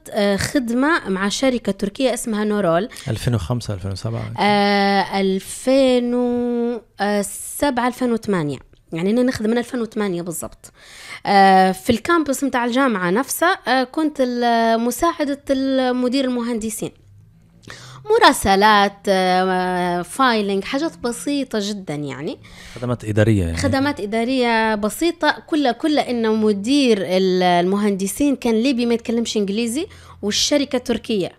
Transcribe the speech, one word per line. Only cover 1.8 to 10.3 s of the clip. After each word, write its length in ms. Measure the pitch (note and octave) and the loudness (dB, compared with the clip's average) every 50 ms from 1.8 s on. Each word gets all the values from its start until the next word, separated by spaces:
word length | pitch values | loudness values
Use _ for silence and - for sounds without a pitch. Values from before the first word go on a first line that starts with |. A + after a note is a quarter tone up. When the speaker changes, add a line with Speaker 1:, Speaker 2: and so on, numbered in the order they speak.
| G#3+ G3 - - C4+ B3 A3+ | -4 -6 -2 -2 -2 -2 -2
Speaker 1:
اسمها 300 | A#3+ - A#3+ G#3+ G#3 G#3+ | -2 -4 -4 -4 -2 -2
نورول. 440 | G#3 G#3 G#3 F#3+ E3+ E3 E3+ G#3 B3+ - - - C3 | -2 0 0 0 0 0 0 -2 -4 -8 -10 -8 -6
Speaker 2:
ألفين 260 | A#2 G#2 - B2+ A#2+ | -6 -4 -2 0 0
وخمسة، 400 | A2 - - B2 B2 - - G#2 | 0 0 -2 -4 -4 -4 -6 -8
ألفين 160 | F#2 G2 G2 | -6 -6 -8
وسبعة؟ 420 | G2 - - A2+ A2+ A#2 A2+ G#2+ A2+ - | -8 -6 -6 -6 -6 -6 -8 -6 -4 0
Speaker 1:
آه، 800 | F#3+ G#3 G#3 G3+ G3+ G3+ G3+ G3+ G3 G3 G3+ G3 F#3 - F#3 G3 | 2 2 2 2 2 2 2 2 2 2 2 0 0 0 -2 -2
ألفين 960 | G3 F#3+ F#3+ F#3+ - - - - - B3+ C4 C4+ C4+ B3+ B3+ B3 A#3+ A#3+ A#3+ | 0 0 -2 -2 -4 -8 -12 -6 -2 2 2 4 4 4 4 2 2 0 0
وسبعة، 1700 | B3 B3 A#3+ A#3+ A#3+ A#3+ A#3+ A#3+ A#3+ A#3 A#3+ A#3+ A3 - _ _ - G3+ G#3 G#3 G#3 G3 - - - - - - - D4 C#4+ B3+ A#3+ A#3 B3+ | 0 0 0 0 0 -2 -2 -2 -2 -2 -2 -4 -6 -10 _ _ -4 -2 0 0 0 -2 -4 -6 -12 -12 -12 -6 -2 -2 0 0 0 -2 -2
ألفين 240 | A#3+ - B3+ B3 A#3 | -2 -2 -2 -2 -2
وثمانية. 460 | A3+ - G#3+ G3 F3 D3+ D3 C#3 - - _ _ _ _ _ F3+ | -2 -2 -2 -2 -2 -2 -2 -6 -8 -12 _ _ _ _ _ -6
يعني 180 | D#3+ F3 G3 | -4 -2 0
أنا 120 | A3 B3 B3 | 2 2 2
نخدم 280 | B3+ B3 - G#3+ G#3+ | 0 0 -2 -2 -2
من 80 | A#3 A#3+ | 0 -2
ألفين 220 | A#3 - - B3 | -2 -4 -4 -6
وثمانية 420 | A3+ G#3+ - G#3+ G#3 G3+ F3 E3+ E3+ | -6 -6 -4 -4 -4 -2 -4 -4 -6
بالضبط. 500 | F3+ | -6